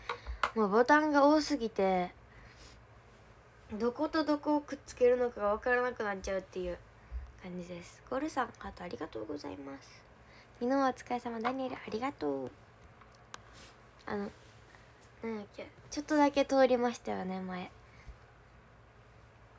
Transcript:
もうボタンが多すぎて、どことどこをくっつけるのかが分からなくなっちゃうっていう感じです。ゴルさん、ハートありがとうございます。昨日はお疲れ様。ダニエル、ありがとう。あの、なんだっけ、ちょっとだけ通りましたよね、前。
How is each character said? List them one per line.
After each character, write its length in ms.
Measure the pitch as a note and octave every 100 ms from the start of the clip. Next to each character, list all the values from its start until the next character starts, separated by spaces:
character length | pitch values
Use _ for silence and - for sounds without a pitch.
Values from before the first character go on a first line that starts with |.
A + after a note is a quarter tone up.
| - - - - -
も 120 | A3+ G3+
う 20 |
ボ 160 | G#3+
タ 160 | B3 D4+
ン 100 | D#4
が 160 | C#4+ C#4+
多 140 | D4+
す 160 | D4 C#4+
ぎ 120 | A3+
て、 440 | - F#3+ F#3 F3+ - - - - - - - - - - - - - - - -
ど 180 | G#3 A#3
こ 180 | A#3+ D4+
と 140 | D#4+
ど 140 | D4+ D4
こ 160 | D4+
を 60 | D4
く 160 | D4 C#4
っ 20 | -
つ 80 |
け 140 | - B3
る 80 | B3
の 140 | A#3+
か 100 | G#3+
が 100 | G3+ G#3+
分 80 |
か 100 | B3
ら 80 | B3
な 100 | B3
く 120 | A#3+
な 100 | G#3
っ 60 | G3
ち 100 | F#3+
ゃ 60 | F#3+
う 20 |
っ 40 |
て 180 | F#3+ F#3
い 120 | F3+
う 60 | F3 - - - - - -
感 180 | F#3 F3+
じ 60 | F3
で 160 | F3
す。 220 | F3 - -
ゴ 120 | B3+
ル 100 | D#4
さ 140 | C#4+
ん、 80 | A#3 -
ハ 100 | G3
ー 40 |
ト 120 | -
あ 40 | F3
り 80 | -
が 120 | D#4
と 120 | A3+
う 60 | D#4+
ご 100 | D4
ざ 140 | C#4+
い 60 | C#4+
ま 200 | C#4 C#4
す。 180 | - - - - - - - -
昨 100 | A#3+
日 60 | C#4
は 140 | C4+
お 20 |
疲 180 | B3 -
れ 80 | B3
様。 220 | A#3+ A3+
ダ 100 | A#3
ニ 160 | C4 B3+
エ 40 |
ル、 40 |
あ 40 | C4 -
り 80 | G#3+
が 140 | C4
と 320 | - D4 C3+
う。 60 | B2+ - - - - - - - - - - - - - - - -
あ 100 | G#3
の、 140 | G3+ - - - - - - - - -
な 80 | A3+
ん 80 | G#3+
だ 40 |
っ 20 | G3+ -
け、 100 | - - -
ち 100 | D4
ょ 20 |
っ 40 | D4
と 100 | D4+
だ 140 | C#4+
け 140 | C#4
通 220 | C#4 C4+ C4
り 100 | B3
ま 160 | A#3+
し 60 | A#3
た 140 | A3+
よ 120 | G3
ね、 160 | F#3 F#3+
前。 300 | F#3 F3+ F#3 - - - - - - - - - - - - - - - - - -